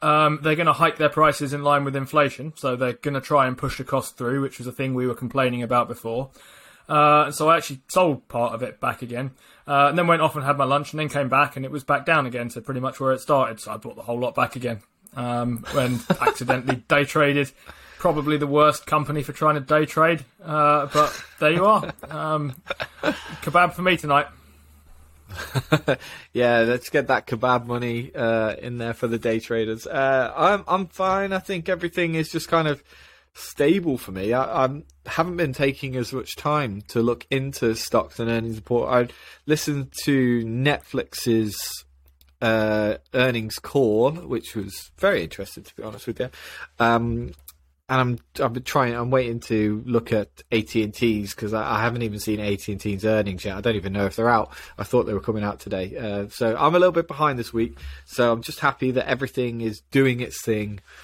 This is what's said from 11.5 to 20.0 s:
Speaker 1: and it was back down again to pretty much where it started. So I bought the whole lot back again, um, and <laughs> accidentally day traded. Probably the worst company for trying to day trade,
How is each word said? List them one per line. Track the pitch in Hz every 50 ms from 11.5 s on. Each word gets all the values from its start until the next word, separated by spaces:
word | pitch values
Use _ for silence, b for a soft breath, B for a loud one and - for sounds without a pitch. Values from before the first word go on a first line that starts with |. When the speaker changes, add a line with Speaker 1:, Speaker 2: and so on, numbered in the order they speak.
| -
Speaker 1:
and | - 135
it | 131
was | 143 143 -
back | - 143 135 135
down | 165 165 156 135
again | 123 120 120 120 117
to | - 123
pretty | 110 - 135 127
much | 127 131 - -
where | 135 131
it | 131 127
started. | - - 151 135 127 110 113 107
So | - 107
I | 107
bought | 107 - 120 -
the | -
whole | - - 120 120
lot | 123 120 -
back | - 123 117 -
again, | 127 123 113 95 101 - _ _ _ _ - -
um, | 127 123 120 120 120 120 123 120 113 - - -
and | 143 127 123 127 117 - -
<laughs> | 180 -
accidentally | - - 403 - 123 120 131 131 120 135 131 117 -
day | - 147 143 143
traded. | - - 160 147 143 139 143 143 139 B B B B B B B B B -
Probably | - 180 151 151 139 147 151
the | 143 147
worst | 143 139 147 151 151 147 - -
company | - 156 151 143 143 151 151 135
for | - 139
trying | - 156 151 151
to | 147
day | 131 - 151 151 156
trade, | 147 - 160